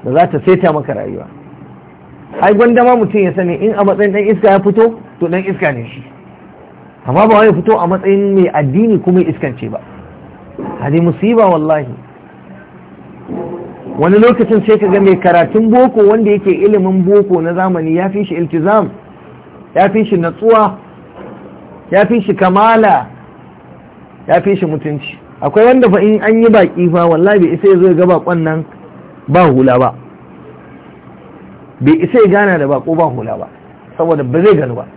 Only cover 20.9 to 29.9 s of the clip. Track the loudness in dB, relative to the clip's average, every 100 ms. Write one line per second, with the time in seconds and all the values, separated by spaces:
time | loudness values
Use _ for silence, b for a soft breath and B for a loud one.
20.9 | -20 -20 -20 -20 -20 -20 -20 -20 -20 -4
21.9 | -2 0 0 -2 -2 0 2 2 2 2
22.9 | 0 -4 -18 -20 -20 -20 -20 -20 -20 -20
23.9 | -20 -20 -18 -2 0 0 -2 -4 -6 -8
24.9 | -10 -12 -18 -20 -8 -2 2 4 4 2
25.9 | 2 2 0 0 2 4 4 2 0 0
26.9 | 2 0 2 2 2 0 2 2 4 2
27.9 | 2 2 0 0 -4 -4 -6 -10 -18 -20
28.9 | -20 -20 -20 -2 2 4 4 2 2 -2